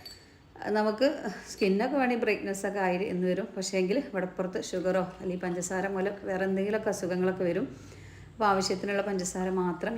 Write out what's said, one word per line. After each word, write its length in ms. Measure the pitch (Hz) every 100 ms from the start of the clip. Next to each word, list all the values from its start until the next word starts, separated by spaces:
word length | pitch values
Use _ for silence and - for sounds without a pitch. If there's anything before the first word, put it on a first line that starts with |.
| - - - - - - - 208
നമുക്ക് 320 | 214 214 269 - 220 - -
സ്കിന്നൊക്കെ 440 | - 202 196 254 285
വേണമെങ്കിൽ 220 | 254 240
ബ്രൈറ്റ്നസ്സൊക്കെ 560 | 220 202 202 196 202 196 185
ആയി 220 | 180 202
എന്ന് 120 | 180 180
വരും. 180 | 180 220 -
പക്ഷേങ്കിൽ 420 | 185 190 185 233 277
ഇവിടെപ്പുറത്ത് 500 | 190 180 - 180 190 -
ഷുഗറോ 320 | 185 180 185 180 -
അല്ലെങ്കിൽ 220 | 190 180 180
പഞ്ചസാര 420 | 175 170 185 190 190
മൂലം 180 | 190 196 202
വേറെ 160 | 185 190
എന്തെങ്കിലുമൊക്കെ 400 | 190 196 214 208
അസുഖങ്ങളൊക്കെ 500 | 190 175 180 185 180 180
വരും. 160 | 175 269 - - - - - -
അപ്പോൾ 140 | - 214
ആവശ്യത്തിനുള്ള 520 | 196 190 190 196 202 202
പഞ്ചസാര 380 | 190 180 190 185 185
മാത്രം 320 | 180 165 190